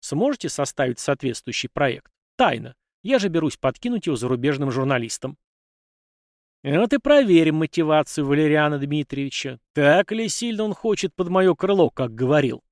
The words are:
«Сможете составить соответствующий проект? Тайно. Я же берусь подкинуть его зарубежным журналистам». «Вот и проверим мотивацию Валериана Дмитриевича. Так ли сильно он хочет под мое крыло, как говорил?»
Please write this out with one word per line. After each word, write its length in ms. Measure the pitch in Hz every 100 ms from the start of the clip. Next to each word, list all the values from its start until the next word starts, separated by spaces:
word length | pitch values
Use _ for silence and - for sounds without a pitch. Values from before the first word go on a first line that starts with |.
«Сможете 480 | - 143 247 285 156
составить 500 | - 143 - 131 120
соответствующий 680 | - 143 135 117 - 117 127
проект? 420 | - 143 - _ _ _
Тайно. 400 | _ 240 123 117 - _ _
Я 160 | 190 262
же 80 | 196
берусь 280 | 165 156 -
подкинуть 500 | 131 - 240 240 -
его 100 | 131
зарубежным 560 | 120 131 131 139 139
журналистам». 640 | 127 135 131 113 - 131 143 _ _ _ _ _ _ _ _ _ _ _ _
«Вот 280 | 139 151 220
и 60 | 277
проверим 580 | 269 294 240 170 160 156
мотивацию 680 | 160 - 156 156 151 - 143
Валериана 540 | 143 156 151 151 147
Дмитриевича. 800 | 143 151 143 139 139 - 139 127 _
Так 380 | - 143 165 202
ли 180 | 220 226
сильно 360 | - 240 214
он 100 | 214
хочет 400 | 190 226 202 185
под 140 | _ 175
мое 260 | 185 185
крыло, 360 | 170 190 202 151
как 220 | - 127
говорил?» 520 | 110 127 147 135 110 _